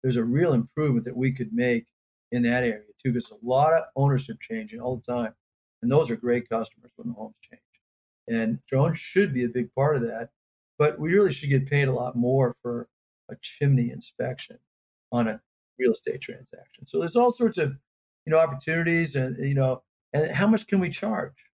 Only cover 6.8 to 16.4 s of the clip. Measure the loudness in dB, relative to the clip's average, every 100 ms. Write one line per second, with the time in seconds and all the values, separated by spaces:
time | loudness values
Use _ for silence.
6.8 | -20 -14 -12 -10 -14 _ _ -20 _ _
7.8 | _ _ _ _ -6 -2 -2 -4 _ 2
8.8 | 2 0 -2 0 2 0 -2 -2 -4 0
9.8 | 0 0 -2 -6 -12 _ _ _ _ _
10.8 | 0 0 2 4 4 0 0 0 2 0
11.8 | 2 0 -2 0 2 2 2 -2 -8 -8
12.8 | -10 _ _ _ -20 -16 -16 -2 2 2
13.8 | 2 -6 -16 -6 -6 -6 -14 -20 _ _
14.8 | _ _ _ -2 -2 -4 _ _ _ 0
15.8 | 0 0 -4 -8 -10 -16